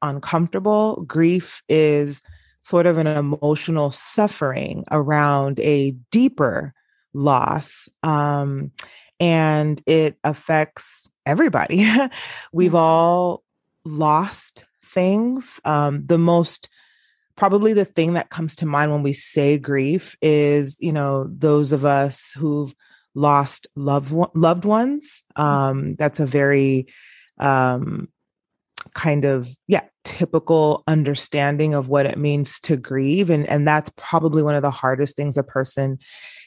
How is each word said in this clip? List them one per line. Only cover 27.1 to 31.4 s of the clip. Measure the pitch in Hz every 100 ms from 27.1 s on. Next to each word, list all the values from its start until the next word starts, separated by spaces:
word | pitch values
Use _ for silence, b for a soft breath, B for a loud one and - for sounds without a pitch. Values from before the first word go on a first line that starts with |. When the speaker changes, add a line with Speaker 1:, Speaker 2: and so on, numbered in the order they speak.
| b b -
Speaker 1:
um, | 139 135 127 127 131 - - _ _ _ _ _ _ - -
kind | - 165 147
of, | 139 135 123 131 -
yeah, | 185 - _
typical | - - 170 160 - 160 151 151 -
understanding | 160 139 143 - 147